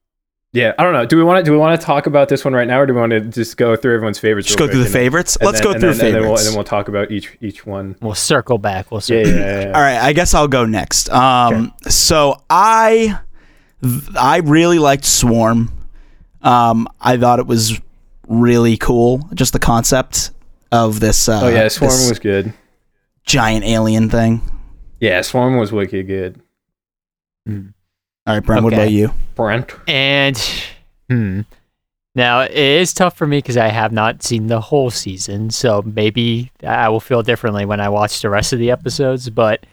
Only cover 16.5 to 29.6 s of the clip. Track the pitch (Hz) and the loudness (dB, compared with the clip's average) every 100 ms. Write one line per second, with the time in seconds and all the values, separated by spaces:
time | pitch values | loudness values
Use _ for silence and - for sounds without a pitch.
16.5 | 123 117 113 - - 127 127 123 123 123 | 4 4 0 -4 -4 -2 2 2 2 2
17.5 | 117 110 107 - - _ - - 113 120 | 0 0 -4 -10 -20 _ -20 -4 2 4
18.5 | 120 117 117 - 123 120 131 151 - 131 | 4 4 2 0 2 2 0 -4 -4 -2
19.5 | - - 117 - 131 - - - - - | 0 2 2 2 0 0 -6 -8 -10 -20
20.5 | - _ 117 113 107 110 - - 110 123 | -20 _ 0 0 0 0 2 2 0 2
21.5 | 117 110 - 135 127 127 110 104 98 98 | 2 2 2 0 2 0 -2 -2 -2 -2
22.5 | - _ _ _ _ _ _ - 131 110 | -8 _ _ _ _ _ _ -2 0 2
23.5 | 110 117 110 110 110 110 120 113 117 - | 0 0 0 2 0 0 2 0 0 -2
24.5 | - - - - - 110 90 - 131 127 | -6 -10 -20 -20 -4 -2 -2 -2 -2 0
25.5 | 127 104 107 95 95 95 95 90 - _ | 0 -2 -4 -4 -6 -6 -6 -8 -12 _
26.5 | _ _ _ _ _ _ _ _ _ 110 | _ _ _ _ _ _ _ _ _ -12
27.5 | 104 95 - _ _ _ _ - 104 - | -12 -14 -20 _ _ _ _ -4 -2 0
28.5 | - 113 110 107 104 107 - - - 110 | 2 2 2 2 2 2 0 -4 -4 -2
29.5 | 113 | -2